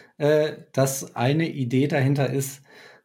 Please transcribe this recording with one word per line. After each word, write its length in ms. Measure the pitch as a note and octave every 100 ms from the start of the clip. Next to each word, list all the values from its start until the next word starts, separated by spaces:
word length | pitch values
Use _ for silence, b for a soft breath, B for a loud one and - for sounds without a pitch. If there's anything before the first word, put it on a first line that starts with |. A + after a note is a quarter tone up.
| B -
äh, 360 | D3 D3+ D3+ - -
dass 420 | - C3+ C3+ D#3
eine 340 | - B2 D#3 E3
Idee 380 | C#3+ A#2+ B2+ C#3+
dahinter 420 | D3 C3+ D3 B2+
ist, 340 | C3+ C#3 - B B B B